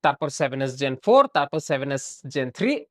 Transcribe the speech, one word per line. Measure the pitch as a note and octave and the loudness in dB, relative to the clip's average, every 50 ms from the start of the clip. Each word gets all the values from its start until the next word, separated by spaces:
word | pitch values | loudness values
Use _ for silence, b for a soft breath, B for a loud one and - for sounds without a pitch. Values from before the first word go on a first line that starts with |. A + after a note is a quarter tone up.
| - | 4
তারপর | D3+ C3+ - D#3+ D3 - - | 2 2 2 -4 -6 -2 -2
সেভেন | D3+ C3 C3 C3+ C3+ | -2 -2 0 -2 -4
এস | C3+ B2+ C3 | -4 -2 -4
Gen | C#3 C3+ C3 C3 - | -4 -4 -4 -2 2
four, | G3+ A#3 C4+ C#4 C4 _ | 6 6 6 6 4 _
তারপর | D#3 D3 C#3+ - D#3+ - - | 0 0 0 -4 -6 -2 -2
সেভেন | D#3 C3 C3+ C#3 C#3 | -2 -2 -2 -4 -4
এস | C3 - - - - - C3+ - | -6 -6 -10 -16 -14 -16 -6 -4
Gen | D3 C3 B2 - | -2 -4 -2 -4
three | - F#3+ B3+ D4 - - _ | -2 -2 0 0 -2 -6 _